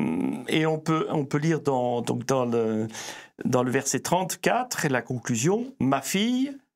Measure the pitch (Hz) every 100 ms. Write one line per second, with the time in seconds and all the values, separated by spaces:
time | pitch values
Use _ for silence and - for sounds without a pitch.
0 | - 80 - - - 160 156 156 151 160
1 | - 165 135 147 160 156 143 131 123 120
2 | 117 123 120 135 120 117 110 110 110 -
3 | - - - - - 123 127 131 - 127
4 | - 175 180 - 175 220 254 - 151 127
5 | - 127 - 117 143 214 254 - 131 135
6 | - 190 226 247 277 277 _